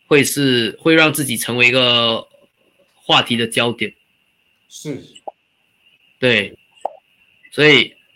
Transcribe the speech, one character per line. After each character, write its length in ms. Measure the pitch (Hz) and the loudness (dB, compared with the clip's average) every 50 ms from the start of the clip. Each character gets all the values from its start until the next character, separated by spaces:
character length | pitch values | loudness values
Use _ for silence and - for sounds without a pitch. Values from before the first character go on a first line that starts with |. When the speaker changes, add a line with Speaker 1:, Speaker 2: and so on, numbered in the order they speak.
| _ | _
Speaker 1:
会 160 | _ 156 147 127 | _ 2 2 2
是， 540 | - - 147 143 135 127 120 113 104 - - | 0 -2 -2 -2 0 0 0 -2 -4 -6 -4
会 160 | - 165 160 | 0 2 4
让 180 | 160 160 151 143 | 4 4 2 0
自 120 | 151 143 | -2 -6
己 120 | 127 117 | -6 -6
成 200 | 113 - - 120 | -6 -6 -6 -2
为 100 | 123 123 | 0 0
一 40 | 120 | 2
个 560 | 127 131 127 123 120 120 117 113 113 110 - - _ _ _ _ _ _ _ _ _ _ _ _ _ | 2 2 2 2 0 0 0 0 -2 -4 -6 -12 _ _ _ _ _ _ _ _ _ _ _ _ _
话 260 | _ _ - 165 135 | _ _ 0 2 2
题 160 | 120 - 123 | 2 0 -2
的 100 | 117 117 | -4 -4
焦 260 | 113 - 127 120 120 117 | -2 -2 -2 -2 -2 -2
点。 220 | - 110 101 - _ _ _ _ _ _ _ _ _ _ _ _ _ _ _ | -4 -8 -10 -10 _ _ _ _ _ _ _ _ _ _ _ _ _ _ _
Speaker 2:
是。 340 | - - - 156 139 104 - - _ - _ - - _ _ _ _ _ _ _ _ _ _ _ _ _ _ _ _ _ | -20 -16 -14 -14 -14 -14 -16 -20 _ -20 _ -20 -20 _ _ _ _ _ _ _ _ _ _ _ _ _ _ _ _ _
Speaker 1:
对， 380 | - 127 117 107 98 104 - - _ _ _ _ - - - - _ _ _ _ _ _ _ _ - - | -2 0 0 0 -2 -4 -10 -18 _ _ _ _ -12 -12 -12 -12 _ _ _ _ _ _ _ _ -20 -10
所 180 | - - 147 151 | -2 2 4 4
以 260 | 147 123 101 - - _ _ _ _ | 4 4 2 -2 -6 _ _ _ _